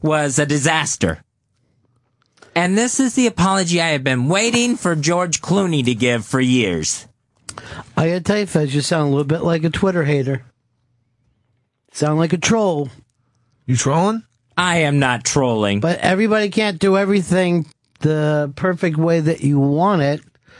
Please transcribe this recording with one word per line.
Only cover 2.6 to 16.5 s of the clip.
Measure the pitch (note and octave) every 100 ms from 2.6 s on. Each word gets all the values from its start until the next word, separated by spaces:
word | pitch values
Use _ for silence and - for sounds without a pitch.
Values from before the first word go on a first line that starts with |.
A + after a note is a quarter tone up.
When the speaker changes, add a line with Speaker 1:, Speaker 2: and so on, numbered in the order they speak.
| F3+ G3
Speaker 1:
this | A#3+ -
is | C4
the | - B3
apology | - F#3 G3 F3+ F3
I | E3
have | D3
been | C3+ B2+ B2+
waiting | F#3+ A3+ A#3+ A#3+ A#3+
for | F#3
George | E3 D3 F3 F3+ D#3
Clooney | - F#3+ F#3+ D#3 B2
to |
give | A#2 B2 A#2 A2
for | C3
years. | B2+ B2+ G#2 E2+ D#2 - - _ _ _ - - - - - -
Speaker 2:
I | E3
gotta | F3+
tell | E3 G#3
you, | G3
Fez, | E3 D3
you | C#3
sound | C3 E3 D3
a |
little | C#3
bit | C#3+ D#3+
like | F3 E3
a | E3
Twitter | - G3 F3
hater. | C#3+ C#3+ C3 C3 - _ _ _ _ _ _ _ _ _ _ _ _ _ _
Sound | - D3 D3+
like | E3
a | F3
troll. | - A3+ G#3 D#3 C#3 - _ _ _ _ _ _ -
Speaker 3:
You |
trolling? | B2+ C3+ D3+ F#3+ A3+ - _ _ -
Speaker 1:
I | F3+ E3+
am | D3+ C#3+
not | C3+ A#2+
trolling. | - D3 B2+ A2+ G#2 G2+
Speaker 2:
But | D#3+ F3
everybody | - F#3 A3 G#3+
can't | G#3+